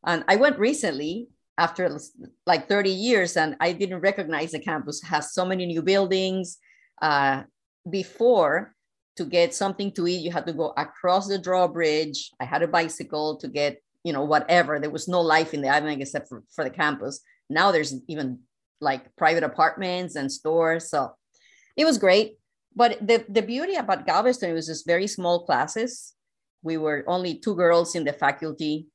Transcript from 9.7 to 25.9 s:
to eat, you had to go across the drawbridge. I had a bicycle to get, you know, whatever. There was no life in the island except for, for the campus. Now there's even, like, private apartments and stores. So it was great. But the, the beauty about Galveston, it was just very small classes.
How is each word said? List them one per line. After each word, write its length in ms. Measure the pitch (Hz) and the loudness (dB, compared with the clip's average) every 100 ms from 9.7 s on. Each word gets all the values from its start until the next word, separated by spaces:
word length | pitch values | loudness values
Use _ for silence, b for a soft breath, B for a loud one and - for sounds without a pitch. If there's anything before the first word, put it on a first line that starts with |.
| 190 202 | -2 -6
to 160 | 196 175 | -2 -2
eat, 140 | 180 | -2
you 100 | 165 | -4
had 160 | 170 156 | -4 -4
to 60 | |
go 200 | 156 160 | -4 -4
across 520 | - 151 - 180 190 196 | -4 -6 -4 0 2 0
the 100 | 196 | -4
drawbridge. 960 | 180 185 180 165 160 151 156 139 - _ | 0 2 2 2 2 2 -2 -8 -12 _
I 60 | |
had 180 | 120 147 | -4 -2
a 40 | 165 | 2
bicycle 680 | 170 165 - - 151 156 147 | 0 0 -6 -8 -4 -4 -6
to 100 | 139 | -8
get, 360 | 147 147 143 _ _ | -2 -2 -4 _ _
you 100 | 170 | -6
know, 100 | 143 | -4
whatever. 560 | 151 151 143 175 165 151 | 2 2 4 4 4 -2
There 100 | 151 | -4
was 180 | 151 - | -6 -2
no 140 | 180 | 0
life 320 | 165 160 160 | 4 4 2
in 80 | 147 | -2
the 80 | 135 | 2
island 320 | 147 151 139 | 2 0 -6
except 260 | 135 147 - | -6 -8 -10
for, 140 | 117 _ | -18 _
for 80 | - | -6
the 80 | 131 | -6
campus. 480 | 165 151 139 127 139 b b _ | 0 -2 -2 -8 -10 b b _
Now 200 | 156 196 | 2 4
there's 220 | 170 143 131 - | 4 0 -8 -10
even, 320 | 156 135 123 _ _ _ _ | -6 -6 -8 _ _ _ _
like, 340 | 151 131 - | -4 -4 -8
private 280 | _ 175 170 | _ 2 2
apartments 720 | 151 - 160 - 185 180 180 | 0 2 0 2 -4 -4 -4
and 160 | 147 135 | -6 -6
stores. 580 | 135 156 165 160 165 165 | -4 0 2 2 0 -2
So 240 | 151 131 _ _ b b b b - | -2 -2 _ _ b b b b 2
it 80 | |
was 140 | 311 240 | 2 4
great. 400 | 190 196 214 - _ _ _ | 4 4 2 -8 _ _ _
But 220 | 220 240 202 | 2 2 2
the, 260 | 208 233 226 | 2 2 2
the 140 | 208 | -2
beauty 320 | 196 247 359 | -2 -4 -2
about 320 | 370 202 185 - | -4 -2 -2 2
Galveston, 420 | 170 240 247 185 | 2 2 0 -2
it 40 | |
was 120 | 165 | -4
just 220 | 160 156 - | -6 -8 0
very 180 | 170 | 0
small 400 | 202 196 175 175 | 0 -2 0 0
classes. 680 | 175 127 151 220 247 | 2 0 0 -4 -6